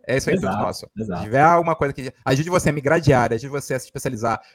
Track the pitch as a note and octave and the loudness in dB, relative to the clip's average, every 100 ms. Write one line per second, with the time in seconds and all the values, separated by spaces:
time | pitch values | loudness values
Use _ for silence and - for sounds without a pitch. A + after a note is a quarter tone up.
0 | - C3 - F3+ C3 G#2+ G#2+ - - - | -4 -2 0 -2 -2 -2 -4 -6 -12 -8
1 | A2 - G#2 C3 D#3 E3+ E3 D#3+ C#3+ C3+ | -6 -6 -2 4 6 6 2 -2 -2 -4
2 | B2+ - - C3+ D#3+ F3+ D#3 D3 C#3 E3 | -12 -8 -2 0 2 0 0 0 2 2
3 | C#3+ C3 - A2+ C3+ C#3+ - C3 - C#3 | 4 4 4 -2 -4 -8 -6 -8 -8 -8
4 | C3+ A2+ A2+ A2 - | -8 -4 -2 -4 -6